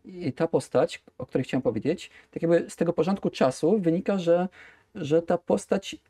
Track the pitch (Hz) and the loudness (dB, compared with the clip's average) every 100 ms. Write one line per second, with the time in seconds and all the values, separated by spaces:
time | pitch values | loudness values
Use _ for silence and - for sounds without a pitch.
0 | - 185 175 123 - - - 127 101 - | -10 -8 -6 -2 0 0 0 0 0 -2
1 | _ - - 147 131 135 131 107 127 175 | _ -14 -6 -4 -2 -2 -2 -2 -2 -4
2 | - - - - 165 170 - - 175 165 | -6 -20 -14 -4 2 2 2 -4 -2 0
3 | 165 196 175 - 139 - 156 214 170 165 | 0 0 -2 2 0 2 2 2 2 0
4 | - 196 170 175 185 - - - _ - | 0 0 2 2 0 -6 -20 -20 _ -8
5 | 151 160 170 175 - 202 - 196 - - | 0 0 2 -2 0 -2 0 -2 -2 -14
6 | _ | _